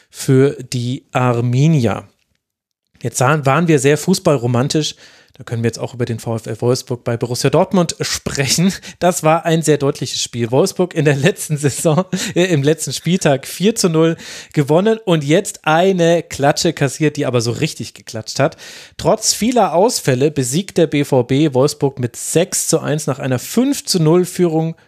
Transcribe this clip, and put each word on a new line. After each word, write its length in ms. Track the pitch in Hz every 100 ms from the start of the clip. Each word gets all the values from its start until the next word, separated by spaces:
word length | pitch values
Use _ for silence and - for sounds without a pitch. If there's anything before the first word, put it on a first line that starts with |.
| _
für 460 | - - 131 139 -
die 400 | 131 123 120 131 -
Arminia. 960 | 131 127 117 123 127 151 160 113 98 101 _ _ _ _ _ _ _ _ _
Jetzt 160 | 123 -
sahen, 280 | 127 156 135
waren 220 | 139 170
wir 100 | 151
sehr 200 | 131 147
fußballromantisch. 1000 | - 190 175 139 123 120 143 - - - - - _
Da 100 | -
können 180 | 123 117
wir 40 | 117
jetzt 120 | -
auch 140 | 131
über 120 | 120 120
den 120 | 113
V 160 | - 113
F 120 | -
L 120 | 113
Wolfsburg 420 | 123 131 - 120
bei 140 | - 117
Borussia 320 | 120 123 139
Dortmund 460 | 151 185 190 170 -
sprechen. 760 | - - - - 127 139 185 - - -
Das 220 | 175 175
war 240 | 156 165 170
ein 160 | 165
sehr 160 | 151 143
deutliches 440 | 139 147 131 -
Spiel. 280 | - 120 113
Wolfsburg 460 | 131 185 - 180 170
in 100 | 147
der 100 | 139
letzten 420 | 156 - - 147
Saison, 480 | 147 - 170 151 185 185 202 160
äh, 100 | 185
im 180 | 156
letzten 300 | 139 160 -
Spieltag 520 | 127 160 185 160 135 -
vier 300 | - 190 226
zu 140 | 185
null 260 | 160 165 165 - - -
gewonnen 440 | 156 139 160 208 220 196
und 180 | 165
jetzt 420 | 139 165 - - -
eine 560 | 160 190 185 165 170
Klatsche 500 | - - 139 156 175
kassiert, 440 | 156 139 - 151 143
die 80 | 135
aber 160 | 123
so 100 | 117
richtig 420 | 113 - - 113
geklatscht 460 | - - 110 - -
hat. 160 | 135 - - - - -
Trotz 360 | 151 196 -
vieler 400 | - 220 247 185
Ausfälle 580 | 160 220 - - 127 151
besiegt 460 | 147 120 139 - -
der 100 | 156
B 160 | 147
V 200 | 143 135
B 300 | 120 135 156
Wolfsburg 460 | 127 147 - 139 131
mit 160 | 120 -
sechs 520 | - 156 185 - -
zu 120 | 156
eins 280 | 131 151 151
nach 120 | 131
einer 180 | 139 123
fünf 440 | - - 262 285 -
zu 140 | 185
null 240 | 156 175 180
Führung 500 | - 175 160 160 160